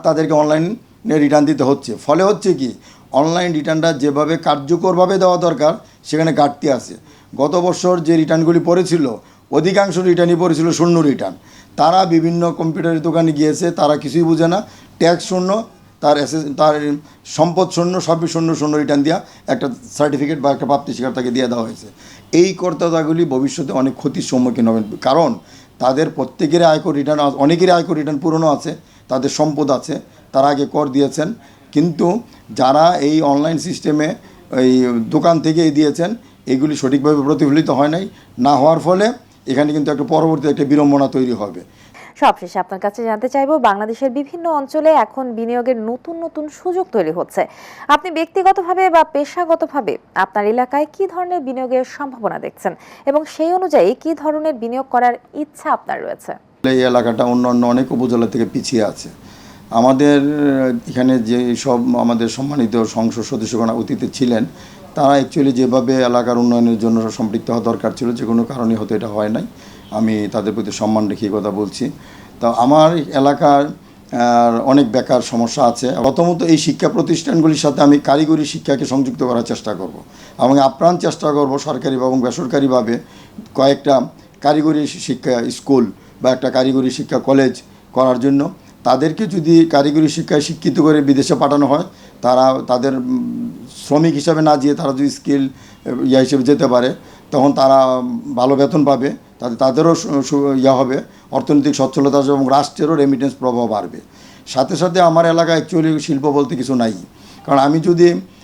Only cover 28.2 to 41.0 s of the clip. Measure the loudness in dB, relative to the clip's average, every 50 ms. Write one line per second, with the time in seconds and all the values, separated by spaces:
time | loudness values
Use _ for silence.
28.2 | -2 -2 0 2 2 2 0 0 -4 -8 -10 -10 -14 _ _ -20 _ -6 -4 -2
29.2 | -2 -2 0 0 -2 -2 0 -2 0 0 0 -2 -2 -8 -10 -10 -10 -16 -20 -20
30.2 | -20 -4 0 2 2 2 2 0 -2 -2 -2 -2 -2 0 0 0 0 0 0 -4
31.2 | -6 -6 -6 -12 -16 -20 -20 _ -20 -4 -2 0 0 0 0 0 0 0 0 -2
32.2 | -6 -12 -20 -20 _ -12 -2 0 2 4 4 4 4 4 2 2 0 0 0 0
33.2 | 2 2 0 0 0 -2 -2 -4 -6 -6 -10 -6 -4 -2 -2 0 -2 -2 -4 -8
34.2 | -14 -20 -20 -20 -16 -6 -2 2 2 4 4 4 2 2 0 -2 -4 -2 -2 0
35.2 | 2 2 2 2 0 0 0 2 2 2 2 2 2 0 0 -2 -4 -4 -4 -10
36.2 | -12 -20 -20 _ -4 -2 -2 0 0 -2 -2 -2 -2 0 0 2 2 2 2 2
37.2 | 2 0 0 0 0 2 2 2 2 0 0 0 0 0 0 -4 -6 -8 -14 -20
38.2 | -20 _ -6 0 2 2 4 4 4 4 2 2 2 0 2 2 2 0 -2 -4
39.2 | -14 _ _ _ -8 -4 -2 0 0 0 0 -2 -2 -2 -2 -2 -2 0 0 2
40.2 | 2 2 0 0 0 -2 0 0 0 2 2 4 4 4 4 2